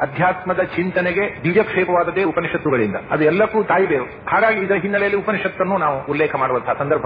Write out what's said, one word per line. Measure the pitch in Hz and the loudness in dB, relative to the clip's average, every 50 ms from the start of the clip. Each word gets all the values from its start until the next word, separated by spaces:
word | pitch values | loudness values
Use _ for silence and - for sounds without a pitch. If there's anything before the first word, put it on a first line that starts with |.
ಅಧ್ಯಾತ್ಮದ | 135 135 135 131 180 185 180 180 - 185 185 180 | -4 -4 0 0 2 2 0 0 -4 -2 0 0
ಚಿಂತನೆಗೆ | 185 180 - 165 180 185 180 185 180 180 170 190 202 196 - - 127 | -2 -2 -2 -2 -2 0 0 0 0 0 0 0 -2 -2 -4 -2 -2
ಬೀಜಕ್ಷೇಪವಾದದ್ದೇ | 165 180 214 202 - - 185 185 180 175 175 170 170 165 185 196 | 2 2 2 2 2 0 0 0 2 2 2 2 2 0 0 0
ಉಪನಿಷತ್ತುಗಳಿಂದ. | 160 156 170 170 151 - 165 - 156 131 120 110 101 95 98 - - | 0 0 -2 -2 -2 -4 -2 0 0 2 2 0 0 -2 -6 -4 -4
ಅದು | - 151 156 | 0 2 2
ಎಲ್ಲಕ್ಕೂ | 151 165 190 214 214 220 214 202 | 2 4 4 2 2 2 0 0
ತಾಯಿ | - 165 180 190 | 2 2 2 2
ಬೇರು. | 175 151 131 120 | 2 2 -2 -2
ಹಾಗಾಗಿ | - - - - - 170 196 220 220 220 202 | -4 -10 -12 -4 0 2 4 4 4 2 0
ಇದರ | 190 185 202 | 0 0 0
ಹಿನ್ನೆಲೆಯಲ್ಲಿ | 190 165 202 202 202 202 202 202 202 | 0 0 -2 0 0 0 0 0 -2
ಉಪನಿಷತ್ತನ್ನು | 180 214 208 - - 190 - - 185 185 196 | -2 -2 -4 -2 -4 -6 -2 -2 -2 0 0
ನಾವು | 170 156 147 139 135 131 143 | 0 0 0 -2 -2 -4 -4
ಉಲ್ಲೇಖ | 139 147 156 - - | 0 0 0 0 2
ಮಾಡುವಂತಹ | 131 127 127 127 120 - 139 113 - | -2 0 0 0 -2 0 -2 -2 -2
ಸಂದರ್ಭ | 143 143 156 147 - | 0 0 0 0 2